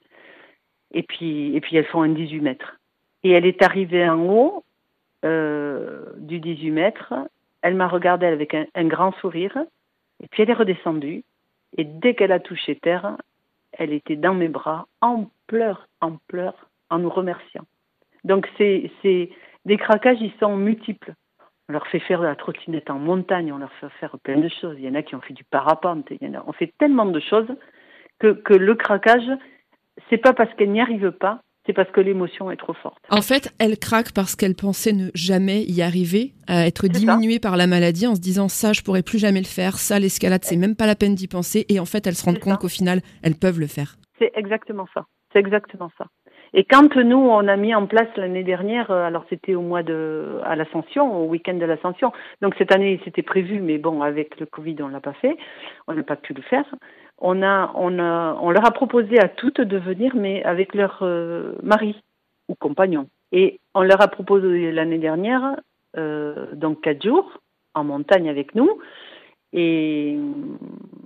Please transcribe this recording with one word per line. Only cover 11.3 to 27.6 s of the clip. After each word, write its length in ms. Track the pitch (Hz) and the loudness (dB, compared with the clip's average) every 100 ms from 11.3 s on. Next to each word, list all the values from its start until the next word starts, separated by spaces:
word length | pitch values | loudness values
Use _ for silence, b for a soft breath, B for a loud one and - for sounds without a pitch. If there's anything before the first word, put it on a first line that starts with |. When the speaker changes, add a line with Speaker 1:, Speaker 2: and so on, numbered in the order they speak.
| _ _ _ _ - | _ _ _ _ -8
Speaker 1:
Et 80 | |
dès 320 | 156 160 247 240 | -8 -2 0 2
qu'elle 160 | 190 | 2
a 80 | 180 | 2
touché 340 | - 170 - | -2 -10 -6
terre, 420 | 147 165 175 196 - - _ _ _ _ | -4 -2 -2 -4 -10 -16 _ _ _ _
elle 220 | - 160 | -8 -6
était 240 | 147 - 151 | -6 -6 -2
dans 180 | 170 | 0
mes 140 | 185 165 | 0 -2
bras, 400 | 143 - 160 - - | -4 -6 -8 -10 -4
en 300 | 240 233 196 _ - | -2 -2 -6 _ -6
pleurs, 400 | 226 226 185 - - | -2 -2 -4 -12 -8
en 180 | 165 156 _ | -8 -8 _
pleurs, 420 | 180 180 - _ _ - | -8 -8 -10 _ _ -6
en 80 | 170 | -4
nous 120 | 175 | -2
remerciant. 520 | - 185 170 - - - _ _ _ _ _ | -2 -4 -6 -12 -20 -20 _ _ _ _ _
Donc, 240 | 185 196 - - | 0 0 0 0
c'est, 320 | 208 190 170 - | 2 2 -2 -2
c'est, 280 | 196 180 175 B B B 185 | 2 2 0 B B B 0
des 100 | 208 | 0
craquages, 400 | - 214 247 240 | 2 4 4 2
ils 100 | 214 - | 0 -2
sont 160 | 208 196 | 0 2
multiples. 560 | 202 220 - 196 - 165 _ _ b _ - | 0 0 -4 -12 -14 -20 _ _ b _ -8
On 40 | |
leur 120 | 147 - | -8 -4
fait 120 | 170 | -6
faire 200 | - 180 | -2 -2
de 40 | |
la 100 | 170 | -2
trottinette 540 | 139 - 151 - 160 - | -4 -8 -12 -8 -8 -6
en 100 | 139 | -6
montagne, 540 | 147 185 185 180 160 | -2 -2 0 -2 -4
on 60 | 139 | -8
leur 140 | 139 | -12
fait 160 | - 143 - | -16 -20 -14
faire 180 | 151 135 | -14 -12
plein 200 | - 139 | -4 0
de 100 | 165 | 0
choses. 260 | - 170 143 | -2 -12 -10
Il 60 | |
y 40 | 131 | -6
en 60 | |
a 80 | 143 | -6
qui 120 | 151 | -6
ont 60 | 131 | -12
fait 140 | - | -14
du 100 | 131 | -20
parapente, 600 | - 139 139 160 180 165 - | -4 -2 2 0 0 -4 -8
il 160 | 147 143 | -12 -10
y 40 | |
en 100 | 135 | -10
a, 40 | - | -10
on 60 | |
fait 200 | - 165 - | -8 -6 0
tellement 260 | 302 262 | 2 4
de 160 | 202 160 | 2 -2
choses 260 | - 214 226 269 | 0 0 0 -6